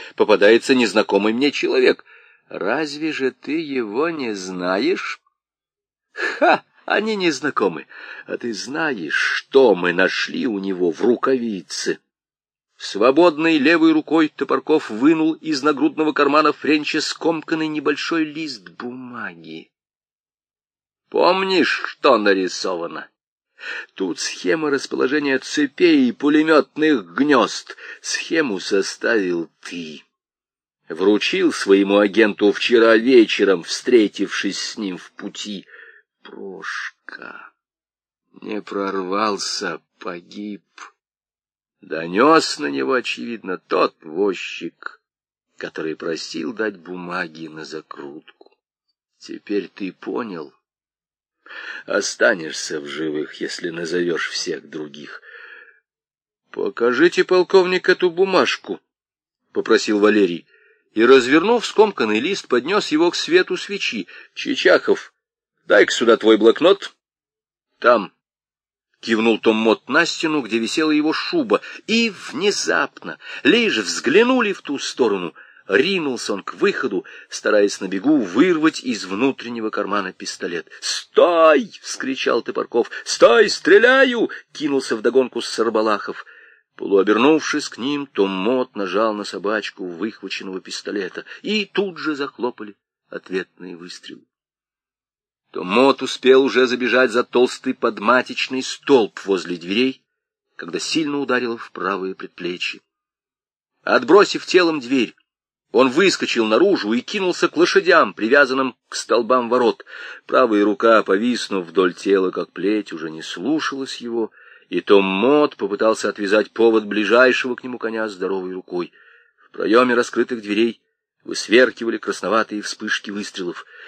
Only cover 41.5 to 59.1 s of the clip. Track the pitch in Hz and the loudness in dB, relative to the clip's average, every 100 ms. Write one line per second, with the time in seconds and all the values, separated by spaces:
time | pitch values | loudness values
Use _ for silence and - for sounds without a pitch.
41.5 | _ _ _ - 78 85 95 147 160 - | _ _ _ -12 -10 -4 0 2 2 0
42.5 | - 143 139 131 127 - - 120 113 95 | -6 -8 -6 -4 -4 -4 -10 -10 -12 -10
43.5 | 90 - 180 147 - 80 78 101 87 - | -10 -4 -2 -2 -4 -10 -4 -2 -4 -10
44.5 | - - - - - _ _ _ _ _ | -12 -14 -14 -18 -20 _ _ _ _ _
45.5 | - 82 - 80 151 90 - - 165 151 | -16 -14 -10 -8 -8 -8 -8 -8 -10 -8
46.5 | 107 107 95 82 92 87 90 85 78 80 | -6 -6 -8 -12 -12 -8 -8 -10 -12 -16
47.5 | 78 76 78 - - 71 78 - _ _ | -14 -14 -14 -14 -16 -16 -18 -20 _ _
48.5 | _ _ _ _ _ _ _ - - - | _ _ _ _ _ _ _ -16 -16 -6
49.5 | 101 85 - 92 - - 117 113 87 71 | -4 -4 -10 -12 -10 -8 -8 -8 -10 -12
50.5 | _ _ _ _ _ _ _ _ _ - | _ _ _ _ _ _ _ _ _ -20
51.5 | - - - - 101 - - 117 95 78 | -16 -14 -14 -6 -4 -4 0 0 0 -6
52.5 | - - 78 71 71 78 76 71 - 82 | -10 -10 -10 -10 -8 -6 -6 -8 -10 -10
53.5 | - 87 82 82 87 87 80 - - 90 | -8 -10 -8 -6 -2 -2 -4 -6 -6 -8
54.5 | 73 73 78 76 73 67 - - - - | -10 -10 -14 -14 -16 -18 -20 -20 -20 -20
55.5 | - - _ _ _ _ _ _ _ _ | -20 -20 _ _ _ _ _ _ _ _
56.5 | - 95 - 117 123 175 190 175 185 170 | -8 -6 0 0 4 4 2 2 2 4
57.5 | 190 180 185 - 180 180 165 196 180 113 | 4 4 0 0 2 0 0 2 2 2
58.5 | - - 87 _ _ _ | -2 -8 -12 _ _ _